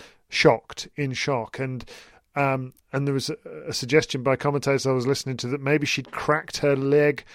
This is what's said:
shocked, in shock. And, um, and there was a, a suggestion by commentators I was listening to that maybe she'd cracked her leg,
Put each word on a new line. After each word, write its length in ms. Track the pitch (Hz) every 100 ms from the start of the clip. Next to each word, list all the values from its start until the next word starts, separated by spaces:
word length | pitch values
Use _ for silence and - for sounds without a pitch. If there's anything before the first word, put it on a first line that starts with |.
| - _ _
shocked, 600 | - 156 110 - - - -
in 160 | 139
shock. 480 | 120 - 127 107 -
And, 240 | 131 127 - - - _ _
um, 400 | 143 139 135 127 - _
and 140 | 135 139
there 80 |
was 160 | 135 143
a, 60 | 156 165 151 160
a 40 |
suggestion 520 | - 123 151 - 139
by 100 | 127
commentators 500 | 131 143 143 139 135
I 60 | 135
was 160 | 131 123
listening 300 | 135 135 123
to 80 | 123
that 140 | 139
maybe 260 | 139 151 143
she'd 240 | - -
cracked 460 | - - 156 - -
her 180 | 147
leg, 500 | 135 139 147 147 123 -